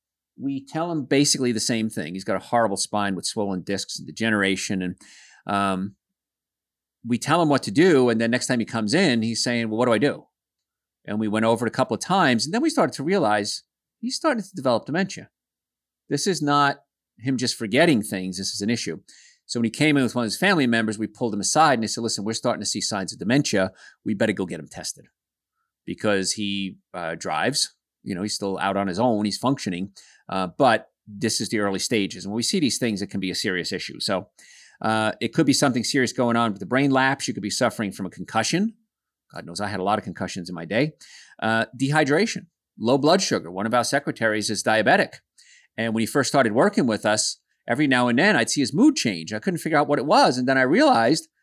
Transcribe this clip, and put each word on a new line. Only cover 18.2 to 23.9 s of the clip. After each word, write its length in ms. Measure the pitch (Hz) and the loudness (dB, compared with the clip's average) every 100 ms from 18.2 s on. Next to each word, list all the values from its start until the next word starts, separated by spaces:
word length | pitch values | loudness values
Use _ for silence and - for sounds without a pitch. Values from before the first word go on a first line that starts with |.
| 92 92 | -6 -8
This 140 | 95 | -8
is 80 | - | -4
an 100 | 101 | -2
issue. 320 | 117 - 80 - - - _ | -2 -4 -10 -14 -20 -20 _
So 160 | - 120 | -10 -4
when 40 | |
he 60 | 113 | -4
came 260 | 113 151 143 | 0 2 4
in 40 | |
with 120 | 123 | 2
one 100 | 123 | 0
of 40 | 113 | -4
his 100 | 95 | 0
family 280 | 185 180 127 | 2 2 2
members, 320 | 113 110 107 | 2 0 -2
we 80 | 107 | -6
pulled 280 | - 120 | -4 -6
him 60 | 101 | -4
aside 340 | 95 151 156 | 0 4 4
and 100 | 123 | 4
I 20 | 107 | 0
said, 160 | - | -4
"Listen, 220 | 113 - | -4 -4
we're 80 | 104 | -6
starting 300 | 110 127 107 | -4 -4 -4
to 40 | 101 | -4
see 140 | 107 | -6
signs 320 | - 101 92 | -4 -4 -6
of 60 | - | -6
dementia. 540 | 95 131 143 101 95 - - | 0 0 2 0 0 -4 -20